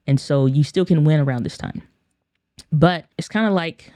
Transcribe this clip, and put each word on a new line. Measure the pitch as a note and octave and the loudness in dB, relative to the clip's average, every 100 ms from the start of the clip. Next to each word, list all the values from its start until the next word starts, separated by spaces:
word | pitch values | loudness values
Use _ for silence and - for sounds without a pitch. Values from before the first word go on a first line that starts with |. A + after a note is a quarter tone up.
| - | -2
And | C#3 | -2
so | - C#3 C3+ | 0 0 2
you | C#3 | 2
still | C#3+ F#3 | 0 0
can | F3+ E3 | 0 2
win | D3+ D3+ | 4 2
around | C#3 B2 | 0 -2
this | A#2 - | -6 -8
time. | - - - _ _ _ _ _ _ _ - | -12 -12 -16 _ _ _ _ _ _ _ -4
But | D3+ E3+ F3 - - | 2 2 2 -8 -14
it's | - | -8
kinda | G#3+ A3 | -2 0
like | F#3+ E3 - - | 0 -4 -10 -18